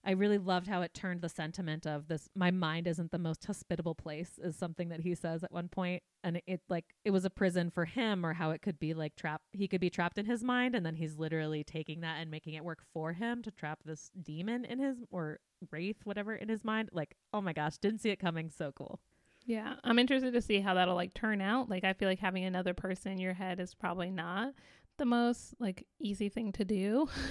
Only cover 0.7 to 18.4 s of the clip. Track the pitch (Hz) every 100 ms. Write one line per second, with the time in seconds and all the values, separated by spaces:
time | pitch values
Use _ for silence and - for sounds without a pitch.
0.7 | 185 170 - 190 175 170 - 156 185 165
1.7 | 156 160 147 156 156 - 196 180 185 160
2.7 | 165 175 165 165 180 165 160 - 196 -
3.7 | 175 165 160 160 151 175 - 175 156 175
4.7 | 165 170 170 175 170 165 165 175 170 175
5.7 | - 180 180 - _ 180 170 - 185 -
6.7 | 175 - _ 208 190 185 - 190 175 175
7.7 | 175 165 262 226 190 170 165 160 165 208
8.7 | 156 156 160 151 - 160 156 - 196 196
9.7 | 185 175 - 175 - 208 240 247 247 247
10.7 | 233 165 160 156 151 160 160 156 151 -
11.7 | 160 156 160 165 160 165 156 160 156 170
12.7 | 160 - 165 160 170 233 240 220 - 151
13.7 | 156 156 156 - 190 151 156 202 240 240
14.7 | 254 277 247 233 180 151 - _ _ 170
15.7 | 151 185 214 208 202 208 220 214 220 220
16.7 | 220 220 175 147 - _ 208 190 151 151
17.7 | - 202 220 220 196 180 165